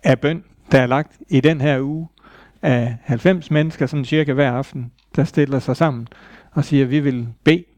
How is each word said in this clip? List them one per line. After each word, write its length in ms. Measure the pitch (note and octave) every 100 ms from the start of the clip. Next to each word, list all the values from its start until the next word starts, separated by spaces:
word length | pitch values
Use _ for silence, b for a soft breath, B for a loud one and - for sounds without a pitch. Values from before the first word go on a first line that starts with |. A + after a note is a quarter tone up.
af 180 | - C3
bøn, 240 | C#3+ E3 - _ -
der 80 | C#3
er 60 | B2+
lagt 260 | C3 D3+ _ -
i 120 | C3+
den 200 | C#3 D#3+
her 200 | C#3+ C3+
uge, 280 | C3+ D#3 E3 _ b b b b
af 340 | - B2 A#2+ A#2
halvfems 480 | - A#2+ F3 F#3 D#3
mennesker, 360 | D3+ D#3 - C3
sådan 180 | D3+
cirka 280 | B2+ D#3 D3+
hver 200 | C3+ C#3
aften, 400 | B2 C#3 C#3 A#2+ _ _ -
der 80 |
stiller 340 | E3 - C#3+ C3+
sig 180 | - B2
sammen 320 | E3 B2 A#2 B B B B
og 120 | -
siger, 220 | C#3 C#3+ C3
"Vi 140 | C#3+
vil 280 | C#3+ B2+ A#2 A2+
bede 200 | - E3 F3